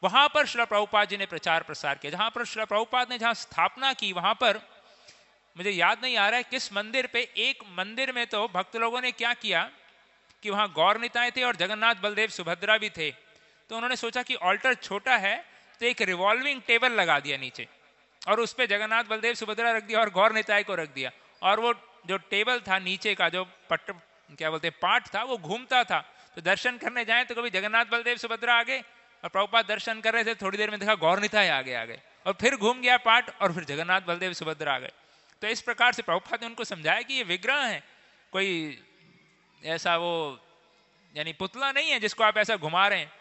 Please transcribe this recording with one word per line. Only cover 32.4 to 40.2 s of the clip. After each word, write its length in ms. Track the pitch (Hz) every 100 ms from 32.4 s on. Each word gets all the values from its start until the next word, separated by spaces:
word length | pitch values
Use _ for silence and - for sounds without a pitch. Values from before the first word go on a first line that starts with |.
| 220 277
घूम 260 | 202 254
गया 160 | 247 247
पाट 440 | 226 226 240 -
और 120 | 196
फिर 100 | 170
जगन्नाथ, 380 | 151 143 165 185
बलदेव, 320 | 175 170 185
सुभद्रा 420 | 175 156 156 151 131
आ 40 |
गए। 120 | 127 - _ _ _ _
तो 60 | 214
इस 140 | 226
प्रकार 320 | - 233 240
से 80 | 240
प्रभुपाद 400 | - 170 - 220
ने 60 | 233
उनको 160 | 226
समझाया 380 | 226 185 151 190
कि 120 | 240
ये 100 | 269
विग्रह 400 | 208 180 208 285
हैं, 200 | 262 175 - _ _ _ _
कोई 520 | 190 196 175 156 127 - _ _ _ _ _ _ _ 151
ऐसा 320 | 165 175 170
वो 420 | 175 170